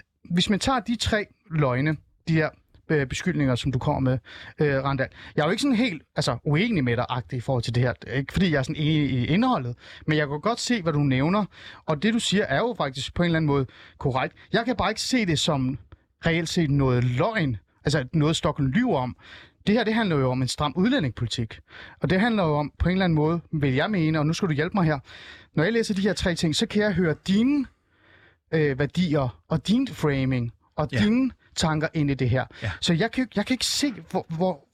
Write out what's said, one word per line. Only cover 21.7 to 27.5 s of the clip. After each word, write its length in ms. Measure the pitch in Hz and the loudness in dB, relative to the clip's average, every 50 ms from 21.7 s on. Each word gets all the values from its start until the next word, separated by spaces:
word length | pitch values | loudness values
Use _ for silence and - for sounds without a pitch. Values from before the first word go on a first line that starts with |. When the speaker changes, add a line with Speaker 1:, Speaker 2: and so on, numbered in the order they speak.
| - - - - - _ | -20 -20 -20 -20 -10 _
Speaker 1:
og 100 | - 139 | -2 0
det 100 | 175 190 | 2 2
handler 240 | 214 240 226 208 185 | 2 2 2 2 2
jo 100 | 156 147 | 2 2
om, 180 | 147 147 143 - _ | 0 -2 -4 -4 _
på 100 | - 170 | 0 0
en 40 | 185 | 2
eller 120 | 185 190 | 2 2
anden 120 | 180 160 | 2 2
måde, 240 | 151 151 156 170 170 - - - | 4 2 2 0 0 -4 -4 -4
vil 220 | 156 139 139 127 | -2 0 2 2
jeg 160 | 131 156 202 | 2 2 0
mene, 280 | 214 185 160 156 160 156 | 0 0 0 2 2 2
og 80 | 147 | 0
nu 60 | 151 165 | 0 0
skal 160 | - - 175 | 0 0 -2
du 60 | 151 | 0
hjælpe 200 | 135 151 185 - | 0 -2 -2 0
mig 100 | 214 175 | 2 2
her, 140 | 160 151 139 - - - - - - - - - _ _ | 2 2 0 -4 -12 -20 -20 -20 -20 -20 -20 -20 _ _
når 100 | - 151 | 0 0
jeg 80 | 190 226 | 2 2
læser 220 | 233 220 - 214 | 0 0 0 -2
de 60 | 190 | 0
her 120 | 190 208 180 | 0 0 0
tre 220 | - - 190 175 | 0 0 -2 0
ting, 220 | - - 165 143 | 0 0 0 0
så 100 | - 226 | 0 -2
kan 160 | - - 208 208 | 0 0 0 0
jeg 100 | 214 190 | 2 2
høre 220 | 160 185 160 147 - _ | 2 2 0 0 -2 _
dine, 400 | - 190 208 233 262 | 0 2 2 4 4